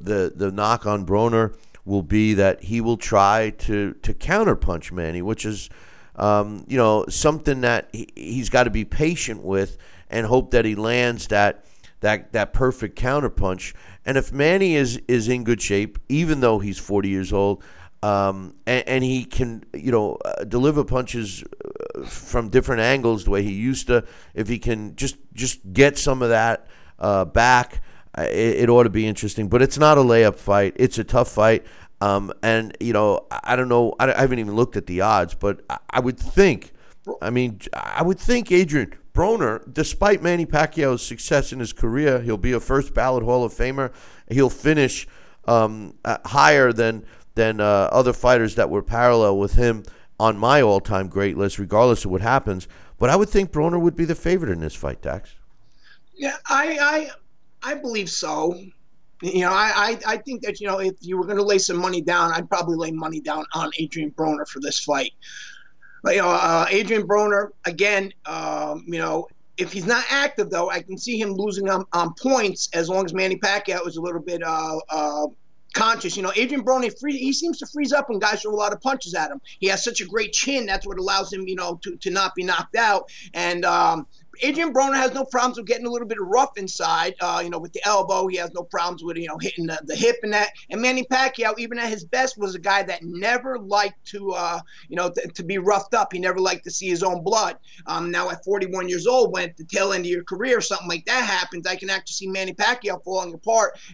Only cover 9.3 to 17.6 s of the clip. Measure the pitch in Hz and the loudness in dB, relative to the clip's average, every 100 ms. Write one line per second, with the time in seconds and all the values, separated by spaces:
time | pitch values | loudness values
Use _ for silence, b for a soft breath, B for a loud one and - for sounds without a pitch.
9.3 | 107 90 98 95 - b b b 113 110 | -8 -2 0 -2 -6 b b b -4 2
10.3 | 127 - 120 110 104 110 123 120 117 - | 2 4 4 4 0 0 2 2 -2 0
11.3 | 104 101 - b b b b 107 107 - | 4 4 2 b b b b 0 0 -2
12.3 | 113 101 - 127 127 104 - 131 147 131 | -2 0 2 2 0 -6 -4 -2 0 0
13.3 | - 98 92 - - B B - 135 - | 0 0 -2 -8 -16 B B -2 0 0
14.3 | 135 151 190 196 151 131 120 - 120 113 | 2 2 4 2 2 0 -2 0 0 2
15.3 | 123 117 113 - 101 107 - - 143 160 | 0 0 -2 0 -2 -2 -6 -4 0 0
16.3 | 147 123 110 101 95 - 101 98 95 92 | 2 4 2 -2 -6 -2 -2 0 -2 -2
17.3 | 101 101 98 | 0 0 -2